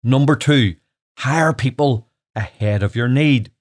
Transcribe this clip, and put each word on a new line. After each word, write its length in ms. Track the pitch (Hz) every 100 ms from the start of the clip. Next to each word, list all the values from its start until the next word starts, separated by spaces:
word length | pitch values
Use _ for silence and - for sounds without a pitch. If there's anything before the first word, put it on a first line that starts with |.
Number 320 | 117 131 143 147
two, 400 | - 143 104 80 _ _ _ -
hire 340 | 131 156 160
people 560 | - 131 123 143 113 _ _ _
ahead 480 | 113 104 _ 104 101
of 120 | 98
your 140 | 120 120
need. 420 | 135 151 131 - _